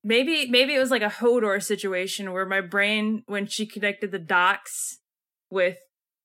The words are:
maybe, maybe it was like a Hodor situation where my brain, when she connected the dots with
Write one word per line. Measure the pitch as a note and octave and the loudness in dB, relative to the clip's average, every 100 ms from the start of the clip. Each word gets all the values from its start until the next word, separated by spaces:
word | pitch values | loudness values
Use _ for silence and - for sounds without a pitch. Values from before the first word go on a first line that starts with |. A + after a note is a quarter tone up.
maybe, | G#3 A#3 C4+ D#4 C4+ | 0 2 2 0 2
maybe | B3 C4+ C#4+ | 4 4 2
it | |
was | C4 | 2
like | B3 | 2
a | G#3 | 0
Hodor | - A#3 B3 G#3+ G3 | 0 2 4 2 0
situation | - G3+ G3 F3+ F#3+ - G3 | -2 -4 -2 -2 -4 -6 -6
where | F#3 F#3+ | -4 -2
my | F#3+ | -2
brain, | F3+ G3+ G3+ G#3+ G#3+ G#3+ - | 0 0 2 2 0 -2 -4
when | G3+ G3+ | -6 -4
she | - G#3+ | -6 -6
connected | G#3+ G3+ G3+ G3+ | -4 -4 -4 -6
the | F#3+ | -6
dots | D#3+ F#3 F3+ G3 - - - - _ _ _ _ _ | 0 2 4 2 -6 -10 -10 -12 _ _ _ _ _
with | F#3+ F3+ F3+ _ _ _ _ | 0 0 -2 _ _ _ _